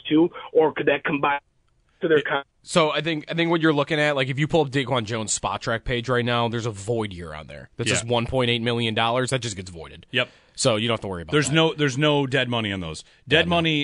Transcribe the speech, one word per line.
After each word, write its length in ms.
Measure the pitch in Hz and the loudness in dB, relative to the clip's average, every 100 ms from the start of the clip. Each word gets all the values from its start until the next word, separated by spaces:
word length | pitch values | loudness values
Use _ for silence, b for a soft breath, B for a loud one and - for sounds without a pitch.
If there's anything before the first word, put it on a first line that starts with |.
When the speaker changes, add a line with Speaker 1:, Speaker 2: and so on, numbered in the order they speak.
| - | 0
Speaker 1:
too, 220 | 156 170 B B | 4 4 B B
or 200 | - 156 | 2 4
could 140 | - 151 | 2 0
that 180 | 143 | 0
combine 340 | - 147 147 143 _ _ _ _ _ - | 0 0 0 -2 _ _ _ _ _ -6
to 80 | 180 | 2
their 100 | 156 | 2
Speaker 2:
Yeah. 60 | |
Speaker 1:
con- 200 | 147 147 - _ | 2 -4 -6 _
Speaker 2:
So 280 | - 180 151 | -2 2 2
I 100 | 147 | 0
think, 240 | 156 156 - | -2 -4 -4
I 40 | |
think 160 | 160 170 | -2 2
what 80 | 170 | 2
you're 100 | 160 | 4
looking 280 | 147 139 156 | 2 0 2
at, 160 | 151 143 | 2 0
like, 100 | 131 | -2
if 100 | 135 | 0
you 80 | 151 | 2
pull 140 | 170 | 2
up 80 | 143 | 2
Daquan 340 | 131 120 127 | 0 0 -2
Jones' 280 | 107 117 107 | -2 -4 -4
Spot 300 | - 98 101 | -4 -4 -4
Track 220 | - 113 | -4 -4
page 240 | - 120 120 | -2 -4 0
right 160 | 123 | 0
now, 240 | 120 120 117 | 2 2 0
there's 180 | 117 113 | -2 -6
a 40 | |
void 400 | 101 98 117 107 | -6 -4 -2 -2
year 200 | 87 85 | -6 -12
on 140 | 76 78 | -12 -14
there. 240 | 71 67 - | -16 -14 -6
That's 120 | 117 | 0
Speaker 3:
Yeah. 60 | |
Speaker 2:
just 100 | 98 117 | 0 0
one 200 | 120 117 | -2 0
point 240 | 131 120 | 0 2
eight 100 | 120 | 0
million 300 | 117 117 117 | 0 0 0
dollars. 360 | 110 117 123 127 | 0 0 0 0
That 100 | 135 | -2
just 140 | 120 | -4
gets 160 | 98 90 | -8 -12
voided. 340 | 85 73 78 - | -12 -16 -18 -4
Speaker 3:
Yep. 180 | 123 123 b b - | -2 -2 b b -2
Speaker 2:
So 180 | 131 107 | 0 2
you 120 | 117 | 0
don't 60 | |
have 60 | 113 | -2
to 60 | 104 | -4
worry 140 | 90 | -8
about 100 | 80 | 0
Speaker 3:
There's 160 | 147 139 | 0 2
Speaker 2:
that. 60 | |
Speaker 3:
no, 200 | 160 160 | 2 2
there's 220 | 147 147 123 | 2 -2 2
no 280 | 151 147 139 | 2 2 2
dead 220 | 135 123 | 0 0
money 240 | 120 107 | -2 -2
on 80 | 98 | -4
those. 240 | 82 78 - b - | -6 -10 -14 b 0
Dead 120 | 151 | 2
Speaker 2:
Yeah, 20 | |
no. 40 | 175 | 4
Speaker 3:
money, 320 | 170 165 151 | 2 2 0